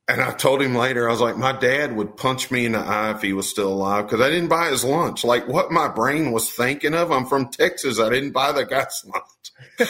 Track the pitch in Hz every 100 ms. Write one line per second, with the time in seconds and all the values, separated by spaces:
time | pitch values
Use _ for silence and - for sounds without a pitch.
0 | - 123 123 113 143 139 135 123 127 120
1 | 117 117 117 110 131 113 123 139 147 110
2 | 104 - 131 127 - 127 120 110 - 107
3 | 110 107 101 95 95 - 98 98 95 101
4 | 104 113 135 170 170 165 170 131 123 156
5 | 143 104 117 123 123 170 - 165 139 101
6 | 123 147 147 113 - - 123 143 147 165
7 | 170 135 123 139 123 - 160 180 139 110
8 | 110 127 143 127 143 147 120 135 - -
9 | 98 - - _ - - - -